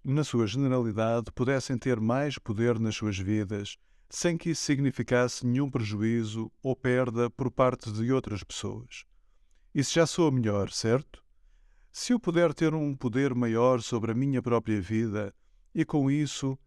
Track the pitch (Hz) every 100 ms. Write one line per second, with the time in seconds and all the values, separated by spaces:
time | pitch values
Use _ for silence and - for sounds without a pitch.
0 | - 143 143 123 110 123 139 127 117 104
1 | 110 117 110 - 127 135 - 127 135 123
2 | 110 127 147 131 - 104 117 113 110 107
3 | 107 95 95 107 98 104 101 - _ _
4 | - - 175 165 170 151 - 139 139 -
5 | - 123 123 - 123 123 143 131 107 107
6 | 110 117 110 110 110 - 135 127 127 123
7 | 123 117 120 - 123 - 127 123 - 107
8 | 117 131 - 104 - - 101 104 120 -
9 | - _ _ _ _ _ _ 151 135 170
10 | 165 - 165 131 110 101 95 - 113 123
11 | - - _ _ - _ _ _ - -
12 | - 247 180 170 170 143 160 156 147 135
13 | 127 117 139 123 120 113 123 127 113 117
14 | 113 113 139 131 117 117 110 107 90 110
15 | 113 101 101 - _ _ _ 185 156 156
16 | 135 143 147 - 135 135